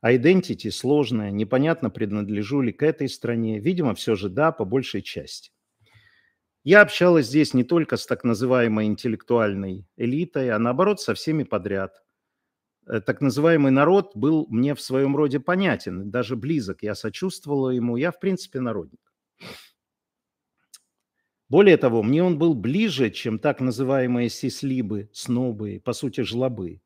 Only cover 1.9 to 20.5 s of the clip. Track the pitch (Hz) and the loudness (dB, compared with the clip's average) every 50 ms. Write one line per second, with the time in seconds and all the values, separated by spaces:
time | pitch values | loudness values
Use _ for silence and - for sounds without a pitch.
1.9 | - - 117 101 101 107 104 98 107 101 104 101 139 143 135 113 98 _ 147 156 | -4 -4 -6 -4 -2 -4 -4 -4 -4 -6 -4 -2 -2 -2 -2 -2 -2 _ 0 -2
2.9 | 156 - 147 127 - - - 117 120 113 113 110 110 107 101 151 190 175 165 127 | 0 -2 -6 -8 -8 -6 -6 -4 -2 -2 -2 -2 -4 -2 -2 -2 -2 0 0 -2
3.9 | 101 - - - 113 95 95 101 90 113 151 165 160 - 110 92 107 135 123 - | -2 -2 -2 -2 -2 -2 -2 -4 -2 0 0 0 0 -2 -6 -2 -2 -4 -4 -4
4.9 | - 101 - - - - 69 - - - - - _ _ _ _ _ _ _ _ | -8 -10 -10 -8 -12 -12 -12 -14 -16 -18 -20 -20 _ _ _ _ _ _ _ _
5.9 | _ _ _ _ _ _ _ _ _ _ _ _ _ _ _ 139 175 208 208 - | _ _ _ _ _ _ _ _ _ _ _ _ _ _ _ 8 8 8 8 8
6.9 | - - 175 180 175 160 135 113 127 156 151 - - 127 123 120 170 170 156 - | 6 2 4 6 6 4 4 4 2 2 2 4 2 0 2 2 2 0 0 0
7.9 | - 110 - - 127 - - 120 117 101 127 127 127 127 120 117 107 107 107 107 | -4 -6 -4 -4 -6 -4 0 -2 0 0 0 0 2 2 2 2 2 0 0 0
8.9 | 104 - - 127 107 90 - _ 120 120 113 104 98 98 98 95 92 98 98 _ | -2 -2 -4 -6 -6 -6 -4 _ 0 2 2 0 -2 -4 -6 -8 -8 -10 -14 _
9.9 | _ - 117 117 127 151 180 175 _ 151 131 123 113 107 117 120 123 135 185 208 | _ -6 -4 -4 -2 -2 -4 -4 _ -4 -2 0 0 0 0 0 2 2 2 0
10.9 | 208 190 - - 107 - - - 156 156 135 - - 104 87 101 98 95 95 95 | 0 -2 -2 -6 -4 -4 -2 -4 -2 -2 -2 -2 -4 -6 -4 -4 -4 -4 -6 -8
11.9 | _ _ _ _ _ _ _ _ _ _ _ _ _ _ _ _ _ _ _ - | _ _ _ _ _ _ _ _ _ _ _ _ _ _ _ _ _ _ _ -8
12.9 | - 110 98 - 120 - 143 139 110 127 147 165 165 156 143 135 131 135 147 156 | -8 -6 -4 -4 -4 -2 -2 -2 0 2 2 4 4 4 4 4 4 4 4 6
13.9 | 185 202 190 190 - 104 107 147 160 156 151 - 113 113 123 143 147 - - - | 4 2 2 0 -6 -2 0 0 0 0 -2 -2 -2 0 0 0 -2 -4 -6 -4
14.9 | 131 131 139 135 139 147 151 143 127 143 123 - 175 185 196 180 123 95 - - | -2 0 0 0 2 2 0 0 0 -2 -2 -2 0 0 2 0 0 -2 -4 -8
15.9 | 87 92 98 104 98 123 120 104 127 117 98 139 165 151 113 92 92 _ - 104 | -8 -8 -10 -6 -4 -4 -4 -4 -6 -8 -4 -4 -4 -4 -4 -6 -8 _ -6 -8
16.9 | 104 - - 110 101 - - 190 180 - - 147 147 139 131 131 127 123 117 120 | -8 -6 -8 -10 -8 -6 -6 -6 -8 -8 -8 -4 -2 -2 0 0 0 0 0 -2
17.9 | 117 120 143 175 170 - - 196 190 175 - - _ 135 127 120 110 101 82 73 | -2 -2 -2 -4 -4 -4 -2 -2 -2 -2 -6 -10 _ -6 -4 -4 -4 -6 -8 -10
18.9 | _ _ _ _ _ _ _ _ _ _ - - - - - - _ _ _ _ | _ _ _ _ _ _ _ _ _ _ -20 -20 -20 -20 -20 -20 _ _ _ _
19.9 | _ _ _ _ _ _ _ _ _ _ _ _ | _ _ _ _ _ _ _ _ _ _ _ _